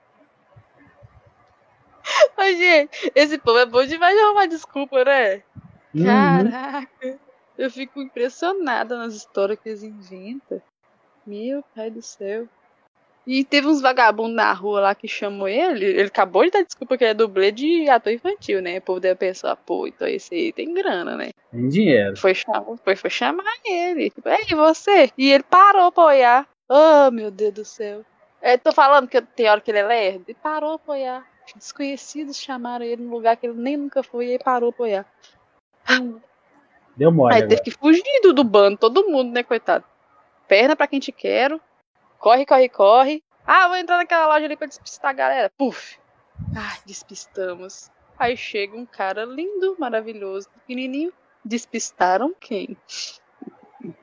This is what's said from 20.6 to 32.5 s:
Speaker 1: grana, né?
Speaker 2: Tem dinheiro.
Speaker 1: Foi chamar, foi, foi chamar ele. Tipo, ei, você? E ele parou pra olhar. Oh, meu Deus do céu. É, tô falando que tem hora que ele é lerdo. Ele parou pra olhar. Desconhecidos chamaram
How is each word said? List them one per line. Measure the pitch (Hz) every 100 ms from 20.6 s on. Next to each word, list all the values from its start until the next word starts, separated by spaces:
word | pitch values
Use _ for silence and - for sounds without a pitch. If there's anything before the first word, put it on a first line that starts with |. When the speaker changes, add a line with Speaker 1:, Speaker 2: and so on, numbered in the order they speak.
| 311
Speaker 1:
grana, | 349 403 185 - 62
né? | 64 - _
Speaker 2:
Tem | 117 127
dinheiro. | 165 208 120 101 98
Speaker 1:
Foi | 190
chamar, | 190 - 214 208 233
foi, | - 196
foi | 175
chamar | - 247 349 392 480
ele. | 466 359 349 330 -
Tipo, | - -
ei, | 381 415 320
você? | 311 320 - 392 262 -
E | 269
ele | 277
parou | - 359 403 392 359
pra | 359
olhar. | 320 277 240 247 285 _ -
Oh, | 269 311 294 269
meu | 233 214
Deus | 196 208
do | 202
céu. | 208 - 208 208 - _ _ _
É, | 240 247
tô | 320
falando | 294 277 285 254
que | 247
tem | 233 - 220
hora | 208
que | 220
ele | 208
é | 202
lerdo. | 233 196 190 180
Ele | 233
parou | 302 311 302 311
pra | -
olhar. | 277 254 254 254 _ - _
Desconhecidos | - - 277 277 - 294 285 269
chamaram | -